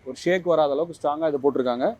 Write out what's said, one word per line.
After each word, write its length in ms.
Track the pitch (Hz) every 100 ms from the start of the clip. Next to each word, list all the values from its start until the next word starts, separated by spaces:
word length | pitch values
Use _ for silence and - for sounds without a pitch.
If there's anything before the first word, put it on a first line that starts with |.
| 131
ஒரு 100 | 123 170
ஷேக் 180 | 185
வராத 280 | 175 160 147
அளவுக்கு 260 | 139 170 156
ஸ்ட்ராங்கா 260 | 151 147 160
இதை 120 | 143
போட்டிருக்காங்க. 520 | 139 135 127 120 156